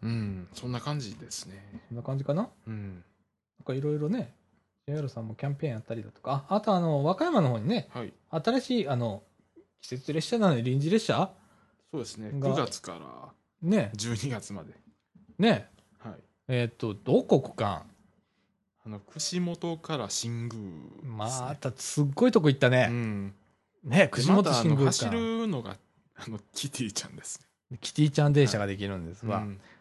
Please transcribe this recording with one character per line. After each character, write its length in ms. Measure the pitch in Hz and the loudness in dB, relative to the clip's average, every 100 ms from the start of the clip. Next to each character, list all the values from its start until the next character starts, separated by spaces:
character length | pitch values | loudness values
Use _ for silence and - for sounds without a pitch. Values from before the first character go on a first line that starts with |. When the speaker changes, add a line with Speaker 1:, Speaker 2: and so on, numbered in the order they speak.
Speaker 1:
う 40 | 113 | -4
ん。 420 | 117 104 95 87 | -4 -4 -6 -10
そ 140 | - 123 | -12 -8
ん 60 | |
な 80 | 120 | -6
感 200 | 147 147 | -4 -6
じ 160 | 113 - | -6 -12
で 140 | - | -12
す 160 | - - | -12 -14
ね。 360 | 98 - - - | -18 -18 -18 -12
Speaker 2:
そ 60 | |
ん 20 | 117 | -10
な 60 | |
感 160 | 127 135 | -6 -4
じ 60 | |
か 100 | 135 | -2
な？ 160 | 156 254 _ - | -2 -2 _ -12
Speaker 1:
う 40 | |
ん。 240 | 107 101 90 | -10 -10 -12
Speaker 2:
な 680 | - _ _ _ _ _ | -20 _ _ _ _ _
ん 20 | |
か 80 | - | -6
い 80 | 131 | -4
ろ 140 | 147 | -2
い 40 | 151 | -2
ろ 120 | 151 | 0
ね、 240 | 240 - _ _ _ _ _ - | -2 -4 _ _ _ _ _ -6
ジ 60 | |
ェ 40 | 151 | -4
イ 20 | |
ア 20 | |
ー 20 | |
ル 40 | 139 | -4
さ 140 | 117 | -8
ん 60 | 110 | -10
も 60 | |
キ 120 | - 143 | -6 -4
ャ 20 | |
ン 60 | |
ペ 140 | 139 151 | -2 -4
ー 20 | |
ン 20 | |
や 60 | 113 | -4
っ 40 | |
た 120 | - | -6
り 80 | 117 | -8
だ 60 | 104 | -10
と 100 | - | -10
か、 240 | 120 139 - | -4 -4 0
あ、 60 | 202 | 0
あ 40 | |
と 140 | 214 | 2
あ 60 | 185 | 2
の、 220 | 165 143 | 4 2
和 100 | 143 | 2
歌 100 | 190 | 2
山 160 | 339 269 | 4 4
の 80 | 139 | 4
方 100 | 113 | 2
に 80 | 127 | 0
ね、 220 | 226 - | 0 -2
Speaker 1:
は 120 | 123 | -10
い。 80 | 107 - - | -10 -12 -6
Speaker 2:
新 300 | 165 190 254 | -2 2 0
し 200 | 247 247 | 2 0
い 60 | 143 | 0
あ 60 | 123 | 0
の、 260 | 117 98 _ _ _ - _ _ | -2 -4 _ _ _ -20 _ _
季 80 | - | -10
節 240 | 127 - | -8 -4
列 140 | 151 - | -2 0
車 120 | 233 | 4
な 100 | 196 | 4
の 40 | 123 | 4
で 60 | |
臨 160 | 123 135 | 2 2
時 120 | 156 | 2
列 140 | 214 | 2
車？ 280 | - 113 190 - _ _ _ _ - | 2 2 0 -4 _ _ _ _ -10
Speaker 1:
そ 80 | 156 | -8
う 40 | |
で 20 | 113 | -8
す 120 | 110 | -10
ね。 120 | 107 139 | -8 -2
Speaker 2:
が、 120 | 135 | 0
Speaker 1:
九 60 | 135 | 0
月 260 | 120 - | -2 -6
か 100 | - | -12
ら 400 | 85 71 62 - _ _ - 165 | -12 -14 -16 -20 _ _ -6 0
Speaker 2:
ね。 220 | 208 110 | 2 0
Speaker 1:
十 200 | 107 117 | -4 -4
二 140 | 113 143 | -4 -4
月 220 | 113 - | -6 -8
ま 100 | 98 | -12
で。 120 | 73 - _ _ _ - - - | -14 -20 _ _ _ -20 -12 2
Speaker 2:
ね。 300 | 220 123 - _ _ _ | 2 2 -2 _ _ _
Speaker 1:
は 120 | 113 | -16
い。 40 | - _ _ - | -16 _ _ -2
Speaker 2:
え 160 | 127 | 0
ー 40 | 117 | 0
っ 40 | |
と、 200 | - 113 | -2 -6
ど 300 | 104 - 202 | -4 2 2
こ 160 | 254 160 | 6 4
区 140 | - - | 2 -2
間？ 300 | 104 85 - _ _ _ _ _ _ _ _ _ | -2 -2 -8 _ _ _ _ _ _ _ _ _
Speaker 1:
あ 40 | 113 | -14
の、 120 | 104 | -14
串 400 | - 156 - 180 | -12 -8 -4 -2
本 360 | 175 165 170 165 | -2 -4 -6 -6
か 180 | 165 147 | -4 -4
ら 140 | 101 | -4
新 380 | - 117 117 117 | -4 -4 -4 -6
宮 20 | |
で 60 | 113 | -8
す 480 | 98 80 - - | -10 -12 -16 -14
ね。 60 | 135 110 | -10 -6
Speaker 2:
ま 400 | 110 131 127 147 | -4 -4 -6 -6
た 120 | 131 - | -6 -6
す 260 | - - | -4 0
っ 40 | 143 | 2
ご 120 | 139 247 | 4 6
い 40 | |
と 80 | 226 | 6
こ 60 | 151 | 6
行 80 | 135 | 6
っ 20 | |
た 100 | 127 | 6
ね。 200 | 127 117 | 6 4
Speaker 1:
う 20 | |
ん。 420 | 120 113 104 98 - _ _ _ _ | 2 -2 -4 -6 -12 _ _ _ _
Speaker 2:
ね、 240 | 139 156 175 | 2 4 4
串 200 | 131 139 | 4 6
本、 100 | 196 | 6
Speaker 1:
で、 80 | 175 | 6
ま 40 | 123 | 4
た 40 | |
あ 40 | |
の、 60 | 165 | 4
Speaker 2:
新 60 | 139 | 6
宮 40 | |
か。 60 | 135 | 4
Speaker 1:
走 240 | - - | 4 0
る 360 | 226 226 226 226 | -2 -2 -2 -2
の 140 | 139 | -2
が、 140 | 101 95 _ _ _ - | -6 -14 _ _ _ -16
あ 120 | - | -12
の、 100 | 110 _ | -12 _
キ 160 | - 139 | -8 -6
テ 140 | - | -4
ィ 80 | 113 | -4
ち 120 | - | -4
ゃ 40 | - | -8
ん 60 | - | -12
で 60 | |
す 160 | - - | -14 -14
ね。 60 | _ _ - 123 | _ _ -18 -12
Speaker 2:
キ 140 | - | -6
テ 80 | - | 2
ィ 80 | 151 | 2
ち 100 | 147 | 4
ゃ 80 | 147 | 4
ん 40 | |
電 160 | 147 127 | 6 6
車 100 | 107 | 4
が 80 | 101 | -2
で 100 | 98 | -2
き 100 | 101 | -4
る 120 | 95 | -4
ん 80 | 82 | -8
で 80 | |
す 120 | 90 113 | -8 -4
が、 100 | 98 | -2
Speaker 1:
は 40 | |
い。 20 | |
う 20 | 104 | -4
ん。 120 | 95 - - | -10 -18 -20